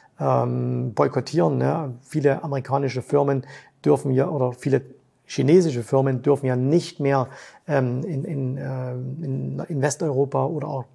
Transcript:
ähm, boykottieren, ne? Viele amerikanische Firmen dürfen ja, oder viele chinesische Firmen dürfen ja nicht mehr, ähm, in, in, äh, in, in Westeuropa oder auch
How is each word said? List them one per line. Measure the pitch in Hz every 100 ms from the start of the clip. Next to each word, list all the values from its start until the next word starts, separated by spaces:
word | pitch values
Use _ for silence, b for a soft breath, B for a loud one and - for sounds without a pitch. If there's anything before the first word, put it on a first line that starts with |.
| B -
ähm, | 143 127 123 123 123 123 127
boykottieren, | - 139 131 - 156 165 127
ne? | 135 165 139 120
Viele | - 156 139 135 151
amerikanische | 135 131 135 135 123
Firmen | - 143 143 135 B B B _
dürfen | 147 139 139
ja, | 127 165
oder | 151 127
viele | 120 139 131 - - _ _ -
chinesische | - 131 180 165 120
Firmen | 113 135 135 127
dürfen | 143 135 131
ja | 123
nicht | 131 170 170 -
mehr, | 139 139 127 B B B -
ähm, | 139 127 127
in, | 180 135 -
in, | 143 127 139
äh, | 139 131 127
in, | 127 127 143 151 135 135 139 -
in | 147
Westeuropa | 143 - 165 135 135 139 139
oder | 156 147
auch | 139 120